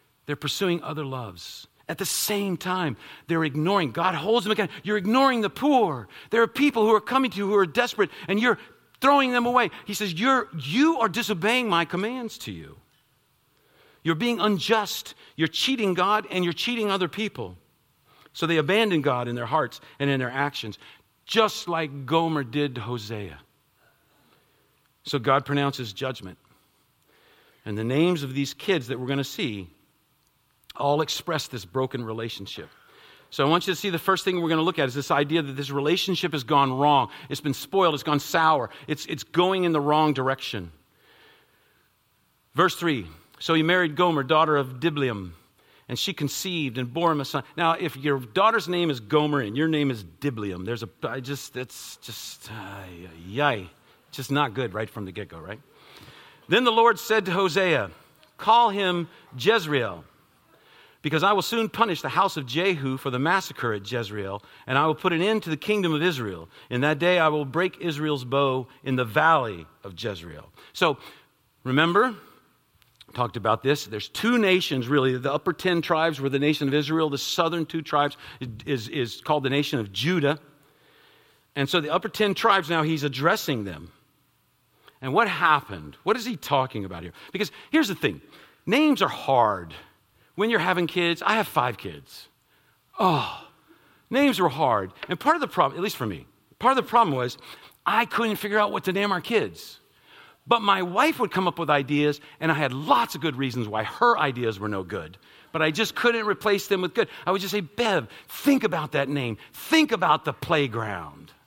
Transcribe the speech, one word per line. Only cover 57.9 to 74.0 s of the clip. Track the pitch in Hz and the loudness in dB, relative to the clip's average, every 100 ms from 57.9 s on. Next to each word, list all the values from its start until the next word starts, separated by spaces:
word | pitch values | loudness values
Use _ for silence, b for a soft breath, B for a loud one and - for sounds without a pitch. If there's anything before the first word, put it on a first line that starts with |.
| - b _ _ - | -10 b _ _ -6
"Call | 202 233 233 | 4 6 6
him | 196 190 175 165 B B 131 | 4 0 0 -4 B B 0
Jezreel, | 123 226 156 147 113 87 - _ _ _ _ b b b b b | 2 2 2 0 0 -6 -16 _ _ _ _ b b b b b
because | 147 156 | -2 2
I | 185 | 4
will | 202 | 2
soon | - 233 220 | 2 -2 -2
punish | - 226 160 | 0 0 0
the | 135 | -2
house | 165 196 165 | 0 0 0
of | 131 | -4
Jehu | 135 190 170 135 131 | 0 0 0 -2 -4
for | 139 | -4
the | 127 | -2
massacre | 147 190 - - 120 | 0 0 -2 -6 -4
at | 104 101 | -4 -4
Jezreel, | 120 104 104 95 101 B B - | -6 -4 -6 -6 -8 B B -2
and | 131 | 0
I | 156 | 2
will | 156 | 0
put | 185 | 0
an | 170 | 0
end | 190 220 | 0 0
to | 170 | -2
the | 151 | -6
kingdom | - 208 180 | -2 0 0
of | 151 | 0
Israel. | 175 143 110 87 82 B B | 0 -2 -6 -8 -14 B B
In | 123 | 0
that | 143 151 | 0 2
day | 175 180 | 2 4
I | 160 | 2
will | 151 | 2
break | 139 151 185 - | -2 -2 -2 -2
Israel's | 170 147 151 143 | -6 -4 -2 -4
bow | 123 139 139 131 120 B 135 | -2 0 2 0 -6 B -4
in | 127 | -2
the | 120 | 0
valley | 107 156 160 120 87 80 _ | 2 4 4 2 -8 -14 _
of | 104 82 | -18 -10
Jezreel." | 117 92 85 76 80 _ B | -8 -8 -12 -16 -20 _ B
So, | - 175 139 B B B _ _ _ 127 | -2 0 0 B B B _ _ _ 0
remember, | 131 165 185 247 196 B B B B _ _ _ _ - | 2 4 4 2 -2 B B B B _ _ _ _ -16
talked | - 120 120 | -4 -4 -2
about | 107 110 | 0 0
this. | 131 143 - | 0 -2 -4
There's | 107 | -10